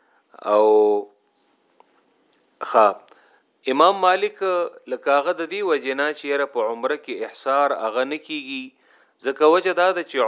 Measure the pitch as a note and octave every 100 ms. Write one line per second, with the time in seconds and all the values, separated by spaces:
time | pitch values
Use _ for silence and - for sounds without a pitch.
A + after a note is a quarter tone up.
0 | _ _ _ - - G#2 G#2+ G#2+ G#2 G#2
1 | - _ _ _ _ _ _ _ _ _
2 | _ _ _ _ _ _ - - G#2 -
3 | _ _ _ _ _ _ - C3+ E3+ G3
4 | F#3 F#3+ G3+ G#3 F#3+ F3+ F3 - - B2+
5 | C#3+ C#3+ D3+ E3 D#3 G3+ F#3+ D3 B2+ C3+
6 | D3 D3 C#3+ C#3+ C#3 A#2+ A2 A#2 B2+ D3
7 | - G2+ A2 - C3+ C#3 C#3+ G2+ A2 A#2
8 | C3 D3+ D3+ D#3 C3 C3+ C3 _ _ _
9 | _ _ B2 C3+ D3+ F3 F3+ F3 F#3 F3
10 | E3 C3+